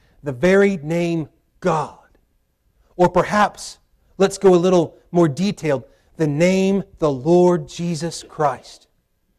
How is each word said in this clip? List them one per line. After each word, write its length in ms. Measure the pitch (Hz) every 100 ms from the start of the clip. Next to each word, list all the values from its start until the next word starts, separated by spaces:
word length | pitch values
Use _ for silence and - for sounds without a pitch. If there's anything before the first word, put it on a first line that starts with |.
| _ _
The 80 | 143
very 460 | 123 175 196 202 190
name 520 | 147 170 170 165 147 _ _ _
God. 400 | 185 160 127 - _ _ _ _ _ _ _ _ _ -
Or 140 | 175
perhaps, 680 | 180 156 208 196 - - - _ _ _ -
let's 220 | 196 -
go 160 | 196 180
a 20 |
little 400 | 180 180 156 - -
more 160 | 175 165
detailed, 560 | 131 196 - 156 131 - _ _ -
the 80 | 156
name 560 | 143 175 190 190 196 - -
the 140 | 160
Lord 560 | 135 143 175 180 175 143
Jesus 560 | - 170 160 165 -
Christ. 640 | - - 143 123 - - _ _ _ _ _